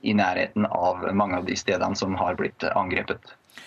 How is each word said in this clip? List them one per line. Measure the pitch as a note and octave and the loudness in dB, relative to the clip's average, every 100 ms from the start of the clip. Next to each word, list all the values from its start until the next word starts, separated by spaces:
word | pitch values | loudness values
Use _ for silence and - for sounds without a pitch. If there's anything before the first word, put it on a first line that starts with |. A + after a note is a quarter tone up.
i | A2 | 0
nærheten | G#2 F#2 F#2 - G#2 G#2 | 4 4 2 0 0 0
av | F2 F2+ F2+ F2+ | 2 2 0 0
mange | G2 G2+ F2+ | 2 2 0
av | F#2+ | -2
de | G2 | -4
stedene | - F2+ F#2 F#2+ | -2 0 0 -2
som | F#2+ F#2+ | -2 0
har | F2+ - | 0 0
blitt | - - D#3 - | -4 -4 -2 0
angrepet. | F#2+ - - - - - _ - | 0 -2 -2 -8 -10 -20 _ -20